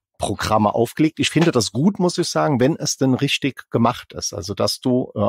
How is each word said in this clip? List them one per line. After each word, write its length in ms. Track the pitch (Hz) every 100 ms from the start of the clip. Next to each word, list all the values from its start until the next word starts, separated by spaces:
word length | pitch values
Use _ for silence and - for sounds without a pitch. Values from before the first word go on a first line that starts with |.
| _ -
Programme 580 | - 101 - 110 104
aufgelegt. 440 | 113 117 - 156 -
Ich 100 | 123
finde 200 | 156 165
das 220 | 123 107
gut, 260 | 120 180 196
muss 180 | 180 -
ich 100 | 170
sagen, 320 | 160 156 131
wenn 160 | 127 170
es 200 | 151 -
denn 180 | 131
richtig 560 | 127 139 - 139 - -
gemacht 420 | 113 117 - -
ist. 200 | - -
Also, 220 | - 92
dass 260 | 98 107 -
du, 300 | 127 127 -
äh, 140 | -